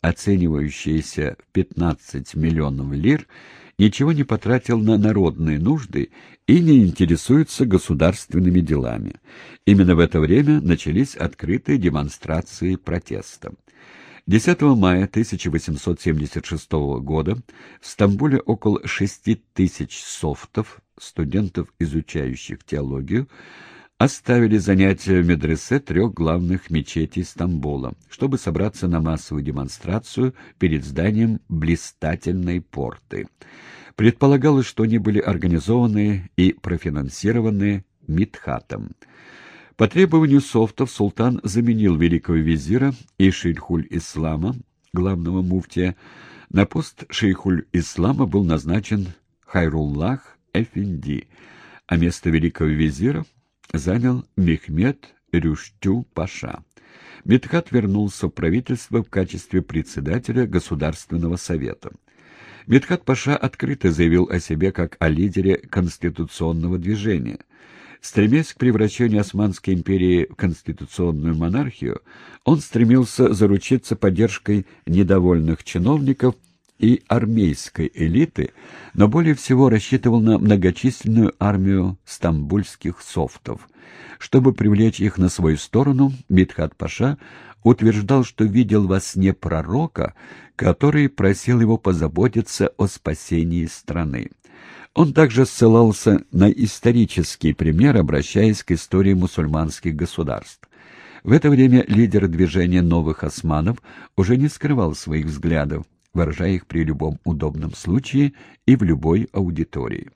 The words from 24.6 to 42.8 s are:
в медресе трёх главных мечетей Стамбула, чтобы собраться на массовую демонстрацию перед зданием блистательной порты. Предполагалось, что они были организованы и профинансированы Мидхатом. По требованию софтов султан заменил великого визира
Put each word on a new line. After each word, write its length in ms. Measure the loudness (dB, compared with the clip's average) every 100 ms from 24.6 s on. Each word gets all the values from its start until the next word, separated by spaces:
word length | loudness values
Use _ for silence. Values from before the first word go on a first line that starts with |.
| 2 4 4 2 0 2
в 40 | 2
медресе 540 | 0 0 -4 -2 -4
трёх 320 | -2 0 0
главных 560 | 0 -2 0 -2 -4 -2
мечетей 560 | -4 -4 -6 -6 -6
Стамбула, 680 | -10 -6 -4 -4 -4 -6 -8 -12 _
чтобы 260 | -6 -4 -4
собраться 520 | -4 -4 -4 -4 -4
на 120 | -2
массовую 420 | -2 -4 -6 -8
демонстрацию 920 | -6 -8 -10 -12 -8 -8 -6 -4 -4 -4 -20 _
перед 260 | -2 -2
зданием 560 | -4 -4 -2 0 0 -2 _
блистательной 1120 | -4 0 -2 -4 _ -6 -6 -4 -4 -4 -4
порты. 680 | -8 -10 -10 -10 _ -12 -12 _ -20 -20 -20 -20 -20
Предполагалось, 720 | 2 2 4 4 4 4 2 0
что 160 | -2
они 160 | 0 0
были 200 | 0 -2
организованы 1120 | -2 -2 0 0 0 0 2 0 0 -2 -6 2
и 160 | 2
профинансированы 1300 | 2 -6 -6 -4 -6 -6 -6 -2 0 0 0 -2 -2 -8 _ -6
Мидхатом. 840 | -2 -2 -6 -10 -10 _ -14 -14 -18 _ _ -20 -20 -20 -20 _ _
По 100 | 0
требованию 540 | 2 4 4 4 4
софтов 480 | 2 0 0 -2 -6
султан 500 | -2 -4 0 -2 -2
заменил 540 | -4 -2 0 2 2 4
великого 400 | 2 2 0 0
визира 580 | 0 -2 -2 0